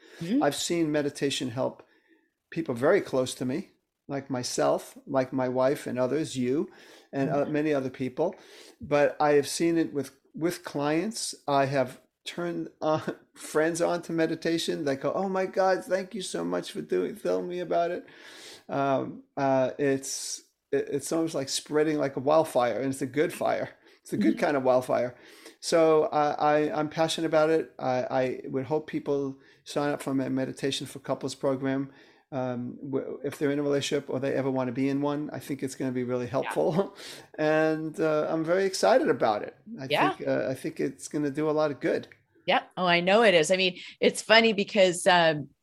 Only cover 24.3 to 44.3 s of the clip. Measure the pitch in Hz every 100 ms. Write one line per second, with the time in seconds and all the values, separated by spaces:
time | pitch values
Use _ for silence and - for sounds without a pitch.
24.3 | - 175 143 127 127 131 117 120 - -
25.3 | - - - - 170 160 156 151 151 147
26.3 | - 151 151 151 - 156 170 160 - 160
27.3 | 156 156 160 165 - 131 127 - 131 127
28.3 | - - 135 127 156 156 156 147 143 139
29.3 | 135 _ _ - - 143 143 - 135 131
30.3 | 131 131 131 143 135 139 139 - 131 135
31.3 | - 143 135 135 135 135 - - _ _
32.3 | 143 127 123 123 - 143 131 - 113 147
33.3 | 127 143 143 143 143 135 147 135 131 139
34.3 | 127 135 131 127 120 135 139 143 147 151
35.3 | - - 139 135 - 131 127 123 123 123
36.3 | 135 127 107 156 160 196 - - - -
37.3 | - 156 156 156 156 156 156 160 151 151
38.3 | 165 160 180 196 190 190 247 294 147 120
39.3 | 104 - - - 233 135 143 339 359 139
40.3 | 135 - 131 165 - 147 135 - 156 147
41.3 | 139 156 151 151 135 165 - - - _
42.3 | _ - 214 - - 185 175 175 202 233
43.3 | 175 156 185 185 180 - - 202 208 -